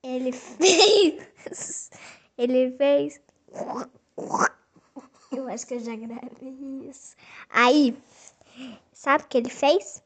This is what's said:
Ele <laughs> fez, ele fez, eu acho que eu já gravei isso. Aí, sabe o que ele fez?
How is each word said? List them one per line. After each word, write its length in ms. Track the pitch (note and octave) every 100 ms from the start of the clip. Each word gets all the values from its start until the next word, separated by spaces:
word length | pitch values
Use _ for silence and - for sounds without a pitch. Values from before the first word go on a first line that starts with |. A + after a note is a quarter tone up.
Ele 300 | B3+ B3+ B3+
<laughs> 40 | B3+
fez, 1500 | - A3+ F#4 F4 G#4+ G#4+ E4+ - - _ - - - - - - - - _ -
ele 380 | B3 B3+ B3+ B3+
fez, 440 | C#4 C#4+ D4 - _ _ _ - - - - _ _ - - - - - _ _ _ C4+ - _ _
eu 160 | C4 B3+
acho 180 | G#3+ -
que 80 |
eu 60 | B3
já 140 | A#3
gravei 960 | A3+ A3+ A#3 B3 - C4 C4 C#4 C4+ C#4
isso. 260 | - - _ - - -
Aí, 460 | - B3 D4+ C4+ A#3+ _ _ - _ _ B3 C4 A3 _
sabe 320 | _ - G4+
o 20 | -
que 100 | B3+
ele 120 | A#3+
fez? 520 | - C#4 F4+ - -